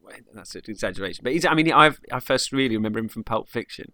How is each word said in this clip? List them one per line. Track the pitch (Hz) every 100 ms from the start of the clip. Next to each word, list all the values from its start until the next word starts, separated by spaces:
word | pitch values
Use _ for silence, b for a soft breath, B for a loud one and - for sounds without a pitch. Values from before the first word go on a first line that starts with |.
well, | - - -
that's | 101 87 92
an | -
exaggeration, | 104 104 92 95 -
but | 123
he's, | 160 160
I |
mean, | 160 160
I've, | 139 156 - -
I | 123
first | - 131 -
really | 135 131 110
remember | 107 110
him | 113
from | 113 107
Pulp | 113 -
Fiction. | 117 - - -